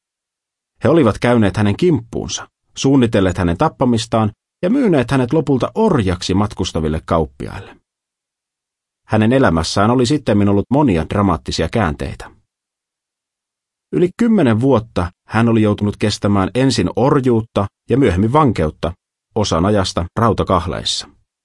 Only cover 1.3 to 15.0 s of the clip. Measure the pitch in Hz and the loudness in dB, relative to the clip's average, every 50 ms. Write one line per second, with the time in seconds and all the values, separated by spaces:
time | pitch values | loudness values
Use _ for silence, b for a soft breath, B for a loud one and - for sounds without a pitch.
1.3 | 123 120 104 95 90 110 104 104 98 - 170 180 156 117 117 - - - 52 - | 2 2 2 0 0 0 0 0 0 0 0 0 0 0 -4 -6 -10 -10 -8 -8
2.3 | - - - - _ _ _ _ _ - - 135 139 135 120 113 113 104 95 92 | -10 -12 -14 -16 _ _ _ _ _ -4 -2 2 2 2 2 2 2 0 0 0
3.3 | 90 - 90 87 82 - 156 160 - - 139 123 117 110 - - - 113 110 104 | 0 0 -2 -2 0 0 -2 -2 -2 -2 -2 0 0 -2 -2 -2 -2 -2 -2 -2
4.3 | - - _ _ _ _ - 180 240 285 262 208 165 135 123 117 139 131 127 120 | -4 -8 _ _ _ _ -4 -2 0 2 2 2 2 2 2 2 0 0 0 0
5.3 | 151 160 151 - 139 123 123 - - 202 220 220 180 131 98 92 87 90 - - | 0 -2 0 0 0 0 -2 -4 -2 -2 0 2 2 2 0 0 -2 -4 -2 -2
6.3 | 90 98 107 104 - - 92 - - 82 78 76 78 80 - - 87 82 78 67 | 0 0 0 -2 -2 -6 -6 -4 -4 -4 -4 -2 -4 -4 -4 -2 -2 0 0 -2
7.3 | - _ 58 53 - 95 - - - - _ _ _ _ _ _ _ _ _ _ | -6 _ -14 -12 -12 -14 -16 -18 -20 -20 _ _ _ _ _ _ _ _ _ _
8.3 | _ _ _ _ _ _ _ _ _ _ _ _ _ _ _ _ 110 107 107 113 | _ _ _ _ _ _ _ _ _ _ _ _ _ _ _ _ 0 0 2 2
9.3 | 131 135 131 101 82 82 85 - - 104 101 110 123 131 123 120 151 147 - - | 4 4 2 2 2 0 -2 -2 0 0 2 2 2 2 2 0 0 -2 0 0
10.3 | 107 101 101 101 101 101 95 - 123 143 156 123 90 80 78 - - 104 101 95 | 0 2 2 2 2 0 0 0 0 0 2 2 2 0 -2 -2 -2 0 0 0
11.3 | 82 80 - - - - 85 82 - 117 104 78 73 - 67 69 - - - - | 0 -2 -4 -8 -4 -4 -4 -2 -2 -2 -2 -2 -4 -6 -8 -10 -10 -14 -16 -20
12.3 | - _ _ _ _ _ _ _ _ _ _ _ _ _ _ _ _ _ _ _ | -20 _ _ _ _ _ _ _ _ _ _ _ _ _ _ _ _ _ _ _
13.3 | _ _ _ _ _ _ _ _ _ _ _ _ - 147 175 180 - - 233 240 | _ _ _ _ _ _ _ _ _ _ _ _ -2 -2 -2 -2 0 0 0 2
14.3 | 220 202 151 120 110 107 127 139 131 110 113 - - 95 | 2 4 4 2 2 2 2 2 2 2 0 -2 -4 -4